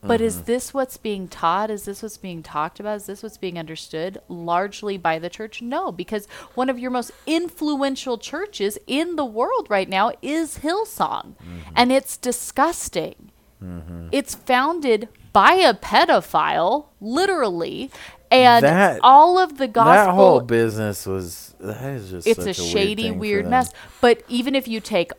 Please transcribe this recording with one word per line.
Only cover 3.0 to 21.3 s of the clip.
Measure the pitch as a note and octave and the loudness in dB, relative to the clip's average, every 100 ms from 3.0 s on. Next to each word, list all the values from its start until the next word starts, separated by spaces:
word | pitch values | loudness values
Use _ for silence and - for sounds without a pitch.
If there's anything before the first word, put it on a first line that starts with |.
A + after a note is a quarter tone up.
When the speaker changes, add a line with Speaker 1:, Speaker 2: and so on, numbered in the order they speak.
| G3 | -10
Speaker 1:
this | G3 | -14
what's | A3 - | -16 -12
being | F#3+ F3 | -10 -10
understood | D#3 D#3+ - D#3+ F3 G3 _ | -12 -14 -12 -8 -8 -10 _
largely | F3+ E3+ F3 G3+ G3+ G#3 G3 | -12 -2 -2 -2 -8 -10 -6
by | E3+ D#3+ | -4 -4
the | F3 | -6
church? | - A3 - | -12 -16 -14
No, | A#3 C#4+ F#4 | -8 -6 -6
because | F3+ F3+ G#3+ G3+ - - | -8 -8 -8 -10 -20 -16
one | - C4 | -6 -4
of | B3 | -4
your | B3+ | -4
most | B3+ A#3 - - | -6 -6 -12 -4
influential | D#4+ E4+ - D4+ C#4+ C#4 C4 - A#3 | -2 -2 -6 -4 -2 -2 -4 -8 -8
churches | - D4+ G#4 - G3+ G3+ - | -8 -10 -10 -4 -6 -6 -6
in | C4 E4+ E4 | -4 -4 -4
the | |
world | C4+ G#3+ C#4+ B4 D4+ | -6 -4 -2 -2 -2
right | G3+ F#3 | -2 -2
now | F#3+ A3 - | 0 -2 -2
is | - D4+ D#4+ - | -6 -4 -4 -6
Hillsong. | D4 F#4 A4 - - - - | -4 -4 -6 -4 -4 -4 -12
Speaker 2:
Mm-hmm. | - - F2 D#2 | -20 -18 -16 -4
Speaker 1:
And | D#2+ B3 | 0 2
it's | C4 C4+ - | 2 -2 -10
disgusting. | B3+ A#3 - - D4+ E4+ - F3+ D#3 - - _ _ _ | -8 -8 -8 -2 -2 -2 -8 -8 -8 -12 -20 _ _ _
Speaker 2:
Mm-hmm. | F#2 F2 E2 E2+ E2+ | -16 -14 -14 -14 -4
Speaker 1:
It's | C4 - - | -4 -4 -12
founded | - B3 C#4 E4+ C#4+ G#3+ A3+ _ - | -2 0 0 -2 0 -2 -2 _ -2
by | G#3+ G#3 | 4 6
a | F#4 E4+ | 6 4
pedophile, | G#3+ - A3 E4 B3 - D#3+ D3+ D3+ E3+ C4+ D4 _ | 2 0 2 4 2 2 -2 0 0 0 -2 -6 _
literally, | G3+ B3+ G4 F4+ A#3 F3 D#3 F#3 C4 - - - _ | -6 -2 0 0 -2 -4 -6 -8 -12 -14 -20 -20 _
and | B3+ B3+ A#3 | 6 8 8
Speaker 2:
That, | C#3+ E3+ G3 B2+ | 6 6 4 6
Speaker 1:
all | B3 C4+ D#4+ F4+ | 8 10 10 6
of | F#4 D4 | 0 -2
the | C4 | -4
Speaker 2:
that | G#3+ A3+ G#3 G3+ | 2 6 8 6
whole | F3+ G3 C#3+ | 8 8 8
Speaker 1:
gospel | A#2+ | 4
Speaker 2:
business | A#2 A2+ G#2+ G#2+ G2+ - | 2 2 0 -4 -6 -6
was, | F#2+ F2+ | -6 -6